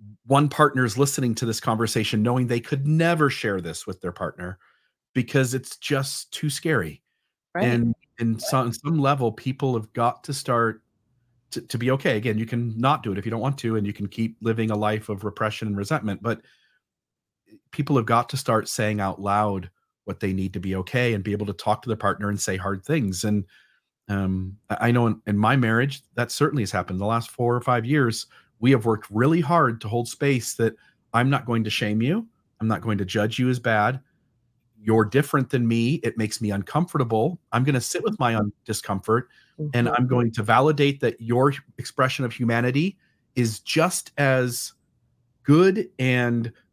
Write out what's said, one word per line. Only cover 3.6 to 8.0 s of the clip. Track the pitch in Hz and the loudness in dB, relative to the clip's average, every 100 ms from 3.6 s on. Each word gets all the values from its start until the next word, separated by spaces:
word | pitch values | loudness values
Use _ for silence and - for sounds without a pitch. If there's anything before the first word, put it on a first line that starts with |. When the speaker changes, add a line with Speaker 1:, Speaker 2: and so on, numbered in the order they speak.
Speaker 1:
this | 85 80 - | -4 -8 -10
with | 92 | -8
their | 90 | -8
partner | - 85 - 90 101 _ _ _ _ _ | -6 -8 -6 -10 -10 _ _ _ _ _
because | 127 120 139 127 | -4 0 0 0
it's | 127 - - | -2 -8 -12
just | - 139 139 - - | -4 -2 -2 -8 -10
too | - 151 | -6 -6
scary. | 139 165 131 80 73 _ _ _ _ _ | -4 0 0 -2 -8 _ _ _ _ _
Speaker 2:
Right. | 175 120 | -2 0
Speaker 1:
And | 120 117 113 | 2 0 -2